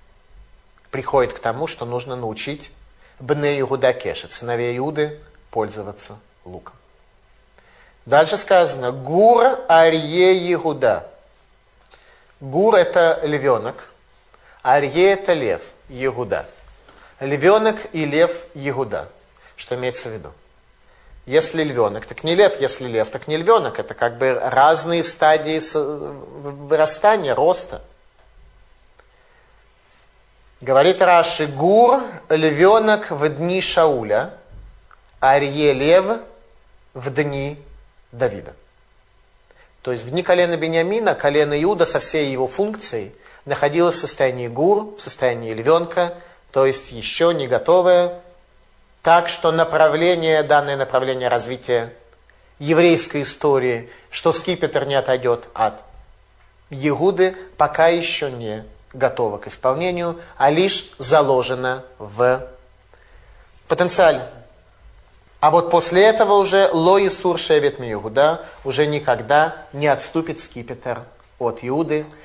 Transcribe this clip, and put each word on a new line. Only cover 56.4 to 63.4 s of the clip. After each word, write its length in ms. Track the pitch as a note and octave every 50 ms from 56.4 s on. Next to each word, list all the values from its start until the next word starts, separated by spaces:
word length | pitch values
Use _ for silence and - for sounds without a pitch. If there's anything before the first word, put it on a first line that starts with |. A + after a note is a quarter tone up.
| _ _ _ _ _ -
Иуды, 640 | C#3+ C3 C#3 D3+ C#3 B2+ E3+ G3 F#3 F3 F#3+ F#3 F#3+ - - - -
пока 300 | - D3 D3+ D3+ - D#3+
еще 440 | E3 E3+ E3+ E3+ - - - D3+ C#3
не 340 | B2+ A#2+ A#2 G#2+ G#2+ A2 G#2+ - - _ _ _
готово 460 | - B2+ C3+ B2+ - - A#2+ G#2+ G2+ G2+
к 80 | -
исполнению, 760 | G#2 - - - B2+ C3+ D#3+ F3 F#3 F3 F3 F3 E3+ E3 E3+ - - - -
а 120 | C3+ C#3+
лишь 400 | D#3 E3+ F#3+ G3 - - - - - -
заложено 840 | C3 B2 D3+ D3+ C#3+ C3+ C3 B2+ A#2+ B2 B2+ B2 B2+ B2+ B2+ C3 - - - -
в 500 | G#2+ G2+ G2+ A2+ B2 B2+ B2+ C3+ B2+ - - - _ _ _ _ _ _ _ _ _ _ _ - - _ - -